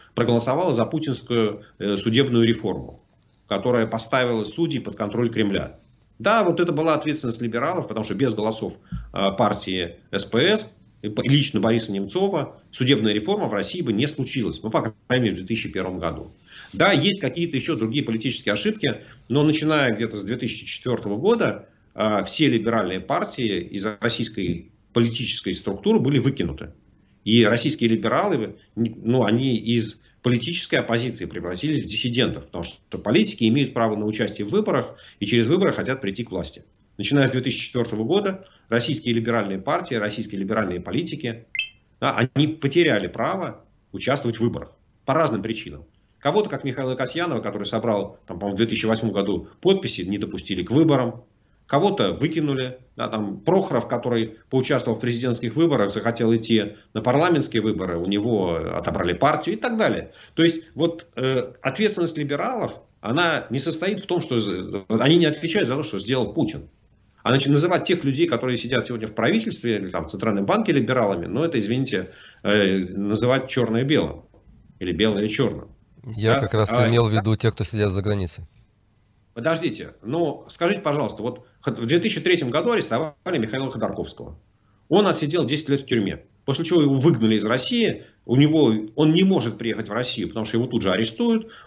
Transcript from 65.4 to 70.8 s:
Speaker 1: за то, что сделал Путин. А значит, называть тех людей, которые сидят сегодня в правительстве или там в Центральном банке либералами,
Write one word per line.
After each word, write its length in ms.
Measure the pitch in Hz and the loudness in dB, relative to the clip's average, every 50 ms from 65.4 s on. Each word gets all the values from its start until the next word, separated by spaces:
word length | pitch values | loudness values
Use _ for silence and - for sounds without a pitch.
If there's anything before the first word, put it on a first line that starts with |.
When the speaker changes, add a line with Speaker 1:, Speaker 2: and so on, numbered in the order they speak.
| 165 165 165 208 185 | -2 -2 0 0 0
Speaker 1:
за 100 | 120 - | 0 0
то, 60 | - 151 | -2 -4
что 160 | - - 98 | -4 -6 -6
сделал 360 | 98 110 131 127 113 98 - | -4 -2 -2 0 -2 -2 0
Путин. 340 | 165 127 - - 71 - - _ _ _ _ _ _ _ _ _ _ - | 0 -2 -2 -2 -6 -12 -16 _ _ _ _ _ _ _ _ _ _ 0
А 80 | 107 | 2
значит, 180 | 127 131 135 139 | 2 4 4 4
называть 360 | 143 143 160 175 180 160 - | 4 4 4 4 2 2 2
тех 200 | - 185 170 143 | 0 0 0 0
людей, 240 | 139 131 143 170 160 | 0 0 2 2 2
которые 300 | 139 - 127 127 123 120 | 2 0 0 -2 -2 -2
сидят 280 | - 117 131 117 104 | -2 -2 0 0 0
сегодня 200 | - 123 110 110 104 | -2 -4 -6 -6 -6
в 60 | - | -4
правительстве 600 | - 110 135 196 226 - - - - - 120 110 | 0 2 2 2 2 0 -2 -4 -4 -2 0 0
или 120 | 101 95 92 | -2 -2 -4
там 160 | 90 87 80 | -6 -6 -6
в 60 | - | -6
Центральном 340 | - 95 110 113 101 98 101 | -6 -4 -2 0 0 2 2
банке 280 | 98 185 226 214 - 156 | 2 2 2 2 2 2
либералами, 520 | 139 | 2